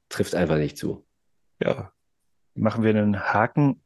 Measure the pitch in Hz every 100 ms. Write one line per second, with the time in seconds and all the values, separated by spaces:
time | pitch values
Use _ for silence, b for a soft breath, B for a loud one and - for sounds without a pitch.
0 | - - 101 - 90 78 - - - -
1 | _ _ _ _ _ - - - - _
2 | _ _ _ _ _ - 107 113 110 107
3 | 104 98 - 104 117 - 143 -